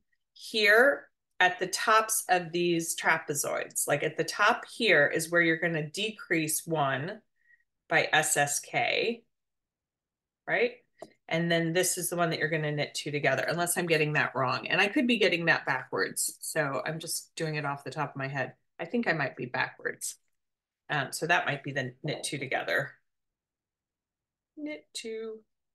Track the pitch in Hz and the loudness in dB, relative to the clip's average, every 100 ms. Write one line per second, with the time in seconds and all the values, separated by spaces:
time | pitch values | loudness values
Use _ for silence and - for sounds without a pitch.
0 | _ _ _ - - 226 202 214 277 - | _ _ _ -20 -6 0 6 8 6 4
1 | - _ _ _ 180 - 180 - - 220 | -6 _ _ _ 2 4 -4 -2 4 4
2 | 220 - - 180 170 170 175 170 165 - | 4 -2 2 0 2 0 2 0 -2 -2
3 | 190 160 - 147 - - - - - 143 | 2 0 0 -4 -2 -4 -4 -4 0 0
4 | 156 156 165 - 208 240 - - 226 165 | 0 -2 -4 2 2 2 -4 -2 4 6
5 | - 165 165 170 165 165 170 165 156 180 | 4 2 0 2 4 2 0 -2 -4 -4
6 | 214 214 - 165 156 - - 160 139 131 | -6 -6 -4 -2 0 -4 -2 0 0 -2
7 | 160 220 _ _ _ _ _ _ - 160 | -6 -10 _ _ _ _ _ _ -2 0
8 | - 151 156 151 143 - - 147 - - | 2 2 2 2 2 0 -4 -2 0 2
9 | 208 233 - _ _ _ _ _ _ _ | 0 -2 -10 _ _ _ _ _ _ _
10 | _ _ _ _ - 170 240 - _ _ | _ _ _ _ -2 0 0 -2 _ _
11 | - _ - 165 170 170 165 170 180 - | -20 _ -4 -2 2 2 2 2 2 0
12 | 170 170 170 156 156 160 151 151 143 - | -2 0 0 0 -2 -2 -2 -2 -4 -6
13 | - 147 143 135 - 165 170 190 175 156 | -6 -2 0 2 0 -2 0 0 2 2
14 | 151 147 127 131 127 123 - 175 202 302 | 2 2 0 0 -2 -2 -2 0 2 2
15 | 240 233 196 175 165 135 - 131 135 110 | 2 4 4 4 2 2 0 -4 -4 -4
16 | 92 - - - - 165 143 135 - 160 | -4 -2 -6 -6 -6 -2 -2 -2 -4 -6
17 | 165 - - - 160 151 147 139 - 156 | -6 -8 -8 -6 -4 -2 -4 -6 -8 -4
18 | 143 - 135 139 127 - _ - 170 247 | -4 -4 -6 -4 -6 -8 _ -12 -4 -2
19 | 226 165 135 - 123 131 - - - - | 0 0 -2 -4 -6 -2 -4 -4 -10 -8
20 | - - _ _ _ _ _ _ - 147 | -10 -12 _ _ _ _ _ _ -6 -4
21 | 131 - 185 175 - 143 - 135 127 - | -4 -4 2 2 2 -4 -4 -6 -6 -8
22 | 151 - - 143 139 - - - 143 - | -8 -6 -6 -6 -4 -4 0 -2 -2 -10
23 | _ _ _ _ _ _ _ _ _ _ | _ _ _ _ _ _ _ _ _ _
24 | _ _ _ _ _ - 294 302 - - | _ _ _ _ _ -10 -10 -10 -12 -12
25 | 226 220 226 220 - _ _ | -8 -8 -8 -12 -18 _ _